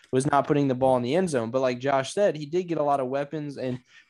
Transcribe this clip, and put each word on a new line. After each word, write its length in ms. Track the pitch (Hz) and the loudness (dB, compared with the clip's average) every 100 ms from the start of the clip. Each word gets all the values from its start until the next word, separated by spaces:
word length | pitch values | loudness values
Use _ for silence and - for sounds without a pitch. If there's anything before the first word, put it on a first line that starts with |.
| - | -4
was 160 | 131 139 | -2 2
not 160 | 143 139 | 2 4
putting 220 | 147 139 | 2 2
the 60 | 123 | 2
ball 200 | 131 127 | 2 2
in 80 | |
the 120 | 120 160 | 2 0
end 140 | 190 | 0
zone. 220 | 139 113 | 0 0
But 100 | 127 | 0
like 180 | 131 123 | 0 0
Josh 340 | 135 139 131 | 0 0 0
said, 240 | - 202 151 | 0 0 0
he 80 | 147 | -4
did 240 | 175 180 | -4 -2
get 80 | 156 | -2
a 60 | |
lot 180 | 143 143 | 0 0
of 60 | 127 | 0
weapons, 500 | 135 143 160 147 135 | -2 -4 -6 -8 -6
and, 220 | 131 127 _ - | -6 -6 _ -20